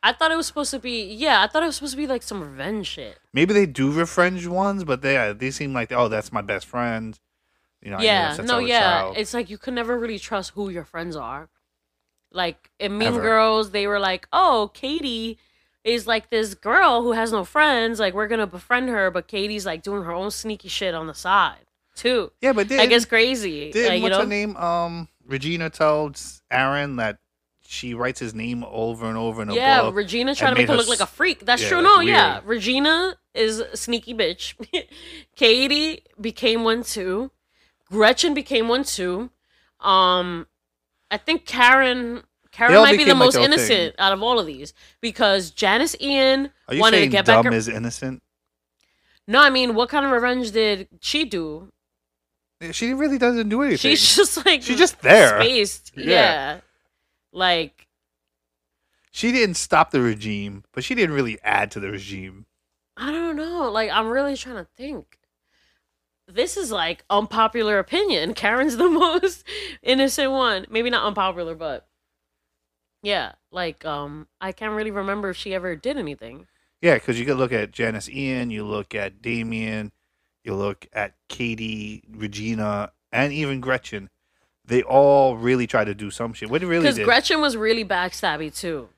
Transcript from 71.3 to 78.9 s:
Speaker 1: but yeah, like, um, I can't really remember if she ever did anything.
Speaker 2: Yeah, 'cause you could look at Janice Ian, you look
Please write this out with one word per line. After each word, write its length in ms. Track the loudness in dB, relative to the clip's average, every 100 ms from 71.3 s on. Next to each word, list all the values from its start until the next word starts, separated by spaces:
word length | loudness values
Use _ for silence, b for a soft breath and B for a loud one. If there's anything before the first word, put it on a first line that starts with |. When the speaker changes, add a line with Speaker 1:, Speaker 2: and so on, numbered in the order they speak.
| -2 -8
Speaker 1:
but 320 | -8 -8 -10 _ _ _ _ _ _ _ _ _ _ _ _
yeah, 300 | -4 -2 -4 -12 _
like, 340 | -8 -8 -6
um, 440 | -8 -8 -8 -12 -18 _
I 120 | -10
can't 200 | -8 -6
really 160 | -6 -6
remember 400 | -6 -6 -6 -6
if 60 | -8
she 180 | -8
ever 220 | -6 -6 -8
did 200 | -6 -6
anything. 500 | -8 -10 -16 -20 -20 _ _ _
Speaker 2:
Yeah, 180 | 2 2
'cause 200 | 0 -4
you 60 |
could 120 | -2 -2
look 160 | 0
at 180 | -2 -4
Janice 360 | -4 -6 -4 -10
Ian, 420 | -8 -6 -6 -6
you 140 | -8
look 300 | -6 -8 -8